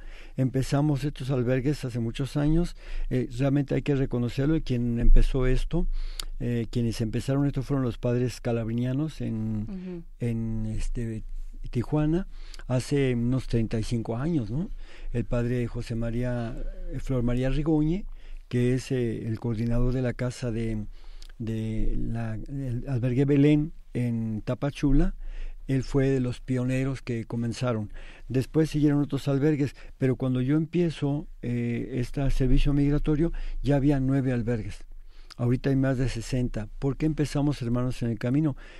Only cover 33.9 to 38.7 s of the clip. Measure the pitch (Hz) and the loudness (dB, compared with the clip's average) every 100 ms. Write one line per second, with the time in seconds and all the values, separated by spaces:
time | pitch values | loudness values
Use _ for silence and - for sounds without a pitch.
33.9 | 143 131 135 131 123 110 120 104 - - | 2 2 2 2 0 0 -2 -4 -10 -12
34.9 | - - - - - 120 127 135 135 135 | -14 -14 -16 -14 -2 0 2 2 2 2
35.9 | 127 131 117 110 131 123 - 107 - 139 | 2 0 -2 -2 -2 0 -2 -8 -4 -4
36.9 | 127 156 151 147 147 143 135 117 120 127 | 0 0 0 -2 0 0 0 -2 0 0
37.9 | - 120 110 123 139 156 127 - | -2 -2 -2 0 2 2 -2 -10